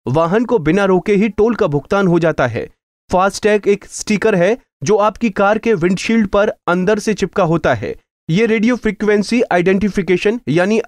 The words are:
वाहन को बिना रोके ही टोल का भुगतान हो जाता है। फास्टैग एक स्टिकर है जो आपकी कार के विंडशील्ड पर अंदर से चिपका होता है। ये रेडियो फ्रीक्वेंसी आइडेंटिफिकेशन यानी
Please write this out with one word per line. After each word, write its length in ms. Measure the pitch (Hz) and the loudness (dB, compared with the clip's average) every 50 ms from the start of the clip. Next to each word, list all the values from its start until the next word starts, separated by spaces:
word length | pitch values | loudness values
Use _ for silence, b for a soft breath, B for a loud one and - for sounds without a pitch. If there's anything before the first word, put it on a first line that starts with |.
| - 120 | -8 -4
वाहन 360 | 123 160 165 165 185 226 247 | 0 0 0 2 2 0 0
को 140 | 226 247 214 | 0 0 0
बिना 260 | 143 151 165 202 202 | 0 2 0 2 2
रोके 300 | 190 185 180 - - 202 | 2 2 0 2 0 0
ही 140 | 185 208 233 | 2 2 0
टोल 260 | 190 - 208 233 233 | 0 0 0 0 2
का 120 | - 214 | 0 -2
भुगतान 400 | 180 143 147 - - 202 196 196 | 0 -2 -4 -4 -2 -2 0 2
हो 120 | 180 170 175 | 2 2 2
जाता 280 | 165 160 151 - 139 | 2 0 0 0 -2
है। 220 | 123 110 113 - - _ _ _ _ _ _ _ - - | -2 -2 -4 -8 -8 _ _ _ _ _ _ _ -2 0
फास्टैग 560 | 180 185 196 - - - 208 214 214 - - | 0 0 0 -2 0 0 0 0 2 2 0
एक 160 | 202 196 - | 0 0 -2
स्टिकर 500 | - - - - - 214 196 - 220 208 | -12 -14 -12 -4 -2 -2 0 0 0 2
है 240 | 180 170 190 233 254 b b _ - 139 | 2 2 2 0 -2 b b _ -10 -2
जो 140 | 147 214 | 0 2
आपकी 340 | 202 202 220 214 - 233 226 | 2 2 0 -2 -2 -4 -4
कार 280 | 190 - 196 196 220 220 | -2 0 0 0 0 0
के 160 | - 226 226 | 0 0 0
विंडशील्ड 540 | 170 156 180 196 180 - - 226 226 214 196 | 0 2 0 -2 -2 -2 0 0 0 0 2
पर 240 | - 202 208 220 - _ - - | 0 0 0 0 -2 _ -4 -2
अंदर 300 | 175 180 180 190 220 214 | -2 0 2 0 0 0
से 160 | - 226 208 | 0 -4 -2
चिपका 280 | - 196 175 - 208 185 | -2 -4 -4 0 0 0
होता 320 | 160 165 170 - 165 131 | 0 0 0 0 0 -2
है। 220 | 104 101 73 - - _ _ _ _ _ - | -2 -4 -8 -10 -10 _ _ _ _ _ -2
ये 160 | 160 202 233 | 0 0 2
रेडियो 300 | 220 220 226 202 240 254 | 2 0 0 2 0 0
फ्रीक्वेंसी 640 | 220 - 220 196 - 214 208 208 208 202 - 226 247 233 | 0 -2 -4 -4 -2 0 0 0 0 0 0 0 -2 0
आइडेंटिफिकेशन 1000 | - - 180 175 185 190 196 208 208 185 214 185 190 185 180 - 208 220 240 - - | 0 0 0 2 2 0 0 0 -2 -2 -2 -2 0 -2 0 0 -2 -2 -2 -4 -2
यानी 320 | 156 170 180 196 220 226 - | 0 0 0 0 0 -2 -2